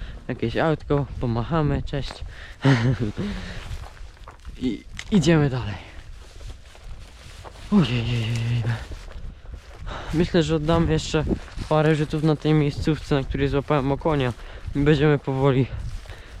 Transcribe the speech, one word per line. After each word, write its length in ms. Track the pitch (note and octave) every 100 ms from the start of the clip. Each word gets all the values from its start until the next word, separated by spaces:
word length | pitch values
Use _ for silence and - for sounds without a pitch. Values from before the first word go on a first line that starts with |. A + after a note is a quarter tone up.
| - - -
Jakieś 280 | B2 A#2 A#2
autko, 500 | D#3 D3+ - C#3+ C3+ -
pomachamy, 640 | B2 A#2 A2+ D#3+ D3 C#3
cześć. 300 | - C#3+ - - - - - -
<laughs> 2000 | C3+ B2+ A#2+ B2+ A2 - G#3 F#3 - - - - - - - - - - - -
I 220 | B2+ G#2 - - -
idziemy 400 | G#3 D3 D#3+ C#3+
dalej. 240 | B2+ G#2 F2+ - - - - - - - - - - - - - - - - - - -
Ojej. 320 | G#3 B2+ B2 A#2 A#2+ A2+ A#2 A#2 A#2+ A#2 A2+ - - - - - - - - - - - - -
Myślę, 280 | D#3 F3 F3+
że 140 | D3+ D#3+
oddamy 360 | D3+ E3 D#3+
jeszcze 320 | D#3 - D#3+ D3 - - - -
parę 240 | D#3 D#3
rzutów 280 | D3+ D3+ D#3
na 140 | D#3 D3+
tej 180 | D3+
miejscówce, 600 | D#3 D3 - - D3 -
na 100 | C#3+
której 240 | C3 C#3 C#3
złapałem 440 | C#3 C3 D3+ C3
okonia. 400 | C#3 - C#3+ B2+ A2 - - - C#3+
I 20 |
będziemy 400 | C#3+ D3+ D3+ C#3+
powoli 480 | - C3+ C#3 C3 A#2+ - - - - - - -